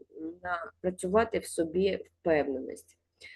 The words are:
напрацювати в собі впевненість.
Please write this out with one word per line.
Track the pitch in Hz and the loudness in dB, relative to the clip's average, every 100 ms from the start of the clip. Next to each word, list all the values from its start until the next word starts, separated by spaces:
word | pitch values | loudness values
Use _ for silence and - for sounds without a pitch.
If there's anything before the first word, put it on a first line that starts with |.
| - - 160 175 | -10 -12 -12 -8
напрацювати | 180 175 160 - 185 185 185 208 226 185 | -4 -4 -6 -6 -4 -2 2 4 4 0
в | - | -4
собі | - 165 170 190 - - _ | -2 0 2 2 0 -6 _
впевненість. | 170 156 139 131 131 - - _ _ _ - | 2 4 4 -2 -6 -10 -16 _ _ _ -20